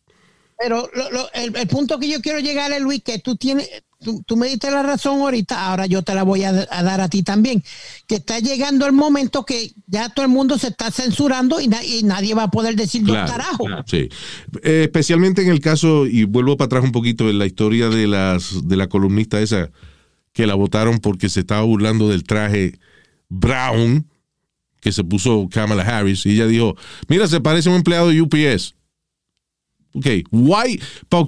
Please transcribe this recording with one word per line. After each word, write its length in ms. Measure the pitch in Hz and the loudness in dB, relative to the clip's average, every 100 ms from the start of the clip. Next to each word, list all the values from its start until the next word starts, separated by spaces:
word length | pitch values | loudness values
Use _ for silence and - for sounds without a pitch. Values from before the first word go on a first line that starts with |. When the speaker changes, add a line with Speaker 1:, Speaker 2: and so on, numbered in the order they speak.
| _ _ _ _ _ - | _ _ _ _ _ -8
Speaker 1:
Pero 320 | 240 233 247 | -4 -4 -6
lo, 160 | 247 269 | -10 -8
lo, 220 | 247 254 | -8 -8
el, 240 | 240 240 220 | -10 -8 -6
el 100 | 226 | -4
punto 300 | 262 269 302 | -2 -2 -4
que 80 | 285 | -4
yo 140 | 302 | -4
quiero 180 | 302 302 | -4 -4
llegar 320 | 285 285 285 | -4 -4 -4
es, 120 | 285 | -4
Luis, 200 | 269 277 | -4 -4
que 160 | - 226 | -6 -8
tú 180 | - 233 | -6 -4
tienes, 300 | 262 269 - - - _ | -2 -2 -4 -14 -20 _
tú, 180 | 220 214 - | -10 -10 -4
tú 100 | 226 | -2
me 120 | 247 | -2
diste 220 | 262 277 | -4 -4
la 120 | 277 | -2
razón 380 | 277 277 277 277 | -2 -2 -2 0
ahorita, 480 | 277 247 190 220 190 | 0 -2 -4 -4 -4
ahora 180 | 185 190 | -4 0
yo 160 | 190 | -2
te 120 | 185 | -2
la 80 | 190 | -2
voy 220 | 190 196 | 0 0
a, 240 | 196 190 190 | 0 0 -2
a 120 | 180 | -2
dar 180 | 180 190 | -2 0
a 80 | 185 | -2
ti 140 | 196 | -2
también, 420 | 180 202 233 226 - - - - - | 0 2 2 0 -4 -12 -20 -20 -6
que 100 | 214 | -6
está 220 | - 233 | -4 -4
llegando 460 | 233 269 277 277 | -2 -2 0 2
el 80 | 277 | 4
momento 540 | 269 302 285 262 285 - | 4 4 2 0 -4 -4
que 260 | 240 226 - - | -6 -6 -14 -8
ya 240 | 202 233 | -6 -4
todo 160 | 277 269 | -2 2
el 60 | |
mundo 260 | 254 269 269 | 4 4 2
se 100 | 254 | -2
está 220 | - 226 | -4 -6
censurando 720 | - 254 208 285 262 254 330 | -4 -2 0 2 2 2 2
y 60 | 277 | 0
na-, 140 | 226 | 0
y 200 | 233 233 | -2 -2
nadie 320 | 214 190 202 | 0 0 0
va 80 | 220 | 0
a 80 | 214 | 0
poder 260 | 208 226 220 | 0 0 0
decir 260 | 208 233 | -2 0
dos 120 | 208 110 | 0 0
Speaker 2:
Claro, 160 | 90 | -2
Speaker 1:
carajos. 340 | - 320 - - | -4 -4 -4 -4
Speaker 2:
claro, 180 | 87 - | -6 -4
sí. 240 | 85 64 - - - - - | -2 -2 -8 -16 -16 -16 -6
Eh, 200 | 156 160 | 0 2
especialmente 560 | 156 165 147 170 190 190 | 2 0 2 4 4 2
en 80 | 180 | 2
el 120 | 160 | 2
caso, 460 | 156 156 160 151 135 | 2 2 4 4 4
y 180 | 117 | 2
vuelvo 340 | 104 117 127 139 | 2 2 2 2
para 80 | 135 | 2
atrás 180 | 127 | 2
un 80 | 127 | 2
poquito, 380 | 120 120 117 110 | 0 0 0 0
en 80 | 101 | 2
la 80 | 98 | 0
historia 420 | 92 107 113 117 | 0 2 2 2
de 180 | 110 104 | 2 2
las, 600 | 101 95 90 85 95 76 | 2 2 0 -2 -6 0
de 80 | 95 | 0
la 120 | 95 | 0
columnista 520 | 101 98 101 110 107 | 0 2 0 0 -2
esa, 300 | 107 104 80 - - _ _ _ _ | 0 -2 -4 -10 -20 _ _ _ _
que 140 | - 110 | -2 0
la 80 | |
votaron 440 | 98 101 107 113 113 | 2 2 2 2 0
porque 320 | 104 92 101 | 0 -2 -2
se 100 | 120 | -2
estaba 220 | - 107 | -2 0
burlando 480 | 110 110 107 110 107 | 2 2 2 2 2
del 120 | 95 | 0
traje 560 | - 107 107 104 92 - _ _ _ _ _ | -2 -2 0 0 -2 -4 _ _ _ _ _
brown 760 | 95 113 131 127 113 117 143 151 _ _ _ _ _ _ _ | -2 0 0 0 2 2 2 -2 _ _ _ _ _ _ _
que 100 | - | -4
se 100 | 101 | -2
puso 460 | 85 98 127 110 92 | -2 0 2 0 0
Kamala 320 | 110 107 104 | -2 0 0
Harris, 440 | 90 117 98 95 101 | 0 0 0 0 2
y 60 | |
ella 140 | 104 113 | 2 4
dijo, 300 | 113 113 - - - - | 2 2 -2 -12 -18 -2
"Mira, 180 | 170 196 | 2 2
se 140 | 160 | 0
parece 300 | 131 165 170 | 2 2 2
a 20 | |
un 60 | 180 | 2
empleado 320 | 175 170 170 | 2 2 4
de 100 | 160 | 4
U 80 | 160 | 4
P 240 | 151 151 | 2 2
S." 220 | 107 - - _ _ _ _ _ _ _ _ _ _ _ | 0 -4 -12 _ _ _ _ _ _ _ _ _ _ _
Ok, 120 | - 135 104 - | -4 0 0 0
why? 480 | 113 131 202 269 208 - - - | 2 4 4 0 -4 -8 -18 -2
¿Para 160 | 175 | 0